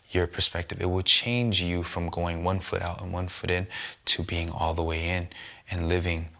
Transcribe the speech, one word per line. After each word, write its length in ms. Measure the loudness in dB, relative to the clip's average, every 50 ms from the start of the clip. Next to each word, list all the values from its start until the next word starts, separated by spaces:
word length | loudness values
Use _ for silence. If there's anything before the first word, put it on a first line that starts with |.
| _ -2
your 160 | 2 2 2
perspective. 540 | 2 2 0 0 0 0 -4 -6 -6 -4 -2
It 100 | 0 0
will 120 | 2 2 4
change 580 | 4 4 4 4 2 2 2 2 2 2 2 2
you 220 | 2 0 0 -2
from 240 | -2 -2 -2 -2 -2
going 340 | -2 0 0 0 0 0 2
one 160 | 2 2 2
foot 240 | 0 -2 -2 -2 -2
out 180 | -2 -4 -4
and 120 | -6 -4 -4
one 160 | -2 -4 -4
foot 220 | -4 -4 0 0
in 180 | 2 2 0 -2 -6 -8 -10 -10 -12 -4 _
to 160 | 0 0 0 0
being 260 | -2 -2 -2 -2 -2
all 240 | -2 0 0 0 2
the 80 | 2 0
way 260 | 0 0 0 0 0
in 200 | 0 0 -2 -4 -8 -14 -16 -16 -18 -18 -8 -4
and 180 | -2 0 2 2
living 420 | 2 2 2 2 0 -2 -4 -6 -10 -16